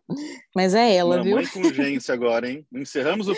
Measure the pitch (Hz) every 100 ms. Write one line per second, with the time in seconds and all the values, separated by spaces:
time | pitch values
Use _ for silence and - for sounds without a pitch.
0 | - 175 302 - - 185 185 208 233 185
1 | 175 175 185 269 - 381 349 135 139 139
2 | - 127 120 117 123 143 151 123 139 147
3 | 135 202 196